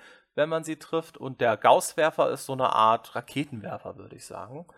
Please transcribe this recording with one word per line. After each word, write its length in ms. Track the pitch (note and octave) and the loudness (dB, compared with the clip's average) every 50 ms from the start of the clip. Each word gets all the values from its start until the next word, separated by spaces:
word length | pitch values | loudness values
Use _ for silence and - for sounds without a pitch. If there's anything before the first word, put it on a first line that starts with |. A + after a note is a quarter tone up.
| - - - _ _ _ - | -20 -20 -20 _ _ _ -4
wenn 160 | C#3 D3 D#3+ | -4 -2 -2
man 120 | D#3+ E3 | -2 -6
sie 140 | D#3 D#3 D#3 | -4 -6 -10
trifft. 400 | - - - E3 E3 D#3+ - - | -10 -8 -4 -4 -4 -4 -6 -16
Und 240 | - B2+ A#2+ B2 - | -12 -12 -12 -4 0
der 160 | B2+ A#2 G#2+ | 0 0 0
Gausswerfer 760 | - - A#2+ C#3 F3 - - - E3 D#3 D#3+ - - C#3+ C3 | 4 6 6 6 6 4 -2 -2 0 0 0 2 2 0 0
ist 140 | A#2+ - - | 0 -4 -6
so 80 | - | -8
eine 220 | C3+ C3 B2+ - - | -2 0 0 2 4
Art 420 | A2 A2 A2 A2+ A#2 - - - | 4 4 4 4 2 -2 -10 -12
Raketenwerfer, 800 | A#2+ - - - C#3 D3 C#3+ B2+ G#2+ - - A2+ - - F2+ F#2+ | -12 -12 -8 -6 -8 -6 -6 -10 -14 -12 -12 -12 -12 -12 -14 -16
würde 200 | F#2+ - - - | -16 -20 -20 -20
ich 100 | - - | -20 -18
sagen. 400 | - - - F#2 A2 C3 D#3 F3+ _ _ | -16 -16 -16 -16 -14 -16 -18 -18 _ _